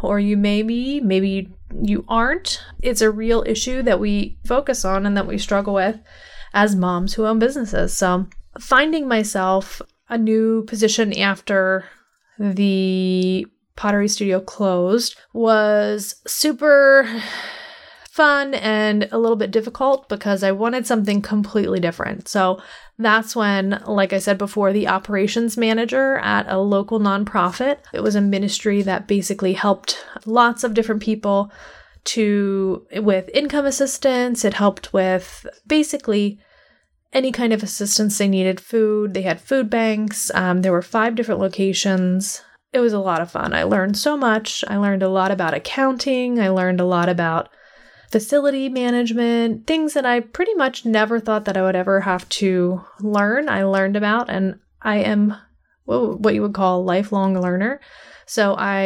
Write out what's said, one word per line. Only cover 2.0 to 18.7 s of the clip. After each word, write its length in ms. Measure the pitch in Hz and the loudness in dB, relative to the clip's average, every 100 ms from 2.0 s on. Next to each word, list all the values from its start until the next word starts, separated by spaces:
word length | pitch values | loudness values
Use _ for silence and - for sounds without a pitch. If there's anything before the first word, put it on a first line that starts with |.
| - | 0
aren't. 560 | 226 240 349 - - - - | 0 0 -2 -4 -8 -10 -4
It's 180 | 247 214 | -2 2
a 100 | 220 | 2
real 320 | 214 226 233 - | 2 0 0 0
issue 340 | 220 254 254 | -2 -2 0
that 160 | 240 208 | 2 2
we 400 | 208 208 202 - | 2 0 -2 -6
focus 400 | - 247 285 247 | 0 0 0 -2
on 220 | 190 190 202 | 0 0 2
and 100 | 202 | 0
that 100 | - | 0
we 120 | 202 | -4
struggle 340 | - 202 202 | 0 -2 0
with 260 | 196 190 220 - - - - - | 0 0 -2 -12 -20 -20 -18 -4
as 240 | 202 208 196 | 0 2 2
moms 380 | 180 175 190 | 0 0 -2
who 100 | - | 0
own 140 | 220 226 | 0 2
businesses. 560 | 233 277 220 - - | 2 0 -4 -2 -2
So 320 | - 185 180 196 - - - | 0 0 0 -2 -10 -18 -18
finding 480 | - 262 311 320 277 | 0 2 2 0 0
myself 720 | 226 214 202 185 190 196 - - _ _ | 0 0 -2 0 0 -2 -14 -16 _ _
a 80 | 233 | -2
new 460 | 220 220 220 226 214 | 2 2 2 0 -2
position 520 | 220 214 220 214 - | 0 0 2 -2 0
after 680 | 196 190 - 196 185 190 190 - _ _ _ - | 0 -2 0 0 2 0 -4 -20 _ _ _ -6
the 1080 | 202 196 202 190 190 185 185 185 185 185 - _ _ | -4 2 2 2 0 0 0 0 0 -2 -6 _ _
pottery 340 | - 208 202 208 | -6 -2 0 0
studio 320 | - 202 185 | 0 0 -2
closed 760 | 190 - 196 180 180 226 240 - _ | -4 -4 0 2 2 0 -2 -10 _
was 800 | 226 226 220 214 208 208 214 202 - - | -2 2 4 4 2 2 -4 -8 -12 -10
super 800 | - 302 247 294 277 277 269 233 226 - - - - - - - - - | -2 -2 2 6 8 8 6 4 -4 -8 -10 -12 -14 -18 -20 -20 -20 -10
fun 440 | - 294 285 277 | 2 4 4 0
and 540 | 269 214 | -2 0